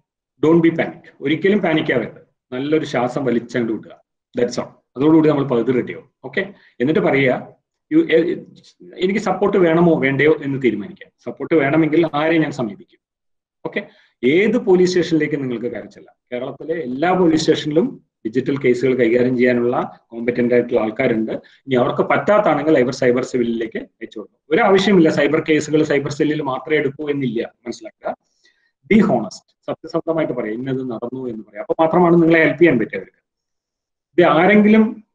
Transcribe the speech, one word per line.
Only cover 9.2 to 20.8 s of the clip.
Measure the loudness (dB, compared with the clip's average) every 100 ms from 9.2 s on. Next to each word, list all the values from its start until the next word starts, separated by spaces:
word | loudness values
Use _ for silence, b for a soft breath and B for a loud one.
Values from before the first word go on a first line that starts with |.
| -2 -2 0 2
വേണമോ | 2 4 4 4
വേണ്ടയോ | 0 2 2 2
എന്ന് | 0 0
തീരുമാനിക്കാം. | 0 -2 -8 -16 -20 _
സപ്പോർട്ട് | -16 -12 0 0
വേണമെങ്കിൽ | 2 2 2 2 0
ആരെ | -2 0 0
ഞാൻ | -2
സമീപിക്കും?" | -4 -8 -8 -20 _ _ _ _ _ _ _ -10
ഓക്കെ, | -10 -12 b b b
ഏത് | 0 2 2 0
പോലീസ് | 2 4 4
സ്റ്റേഷനിലേക്ക് | 2 0 0 -2 -4
നിങ്ങൾക്ക് | -6 -6 -8
കയറി | -10 -14
ചെല്ലാം. | -20 -20 _ _
കേരളത്തിലെ | -10 -10 -12 -8
എല്ലാ | -8 -6 -4 -2
പോലീസ് | 2 2 2
സ്റ്റേഷനിലും | 2 0 2 0 0 -4 _ _ -6
ഡിജിറ്റൽ | -4 -4 -2
കേസുകൾ | 0 0 0 2
കൈകാര്യം | 2 2 0 2
ചെയ്യാനുള്ള | 2 2 0 -2 -6 -10 _
കോമ്പറ്റന്റ് | -8 -6 -2 2
ആയിട്ടുള്ള | 2 2 -2